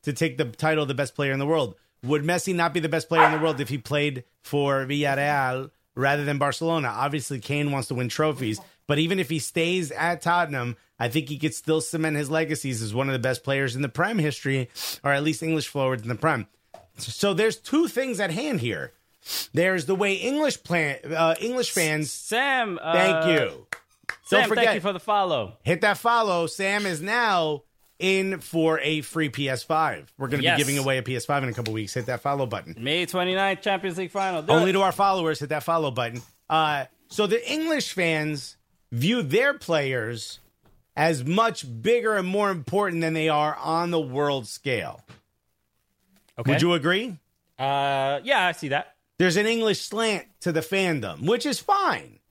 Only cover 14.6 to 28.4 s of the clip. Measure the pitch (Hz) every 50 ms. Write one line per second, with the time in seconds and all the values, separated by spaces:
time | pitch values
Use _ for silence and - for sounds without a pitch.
14.6 | 127 - _ - - - - - - 139 139 139 147 156 147 - 165 160 160 156
15.6 | 139 - - 147 135 131 131 120 107 117 123 110 - 160 151 117 104 _ _ _
16.6 | _ _ - - - _ _ - - - - - - 202 196 165 220 226 - -
17.6 | _ - 262 302 339 - - - 269 262 233 185 208 180 156 196 277 302 254 160
18.6 | 117 120 98 76 67 - _ _ _ _ _ _ _ - - - - - - 147
19.6 | 175 185 190 180 143 143 190 185 208 202 196 185 185 240 277 302 302 277 - -
20.6 | _ - 175 170 156 147 139 - - 139 160 160 165 160 165 - - 233 254 254
21.6 | 240 - - 190 165 156 151 151 156 135 - - - - 214 233 262 285 269 262
22.6 | 233 208 180 - - 160 170 180 185 190 165 160 160 165 165 151 123 95 73 65
23.6 | - _ - - _ _ _ _ _ - - - _ - 196 - - 214 220 -
24.6 | 233 226 202 202 165 202 190 175 - - 208 202 196 185 160 127 107 90 - _
25.6 | _ - 175 165 - 208 196 - - 233 233 233 226 208 180 175 170 160 - -
26.6 | 196 190 202 208 208 190 175 147 160 196 220 247 240 220 196 175 165 156 151 139
27.6 | - _ _ _ _ _ _ _ 175 190 190 190 190 190 190 160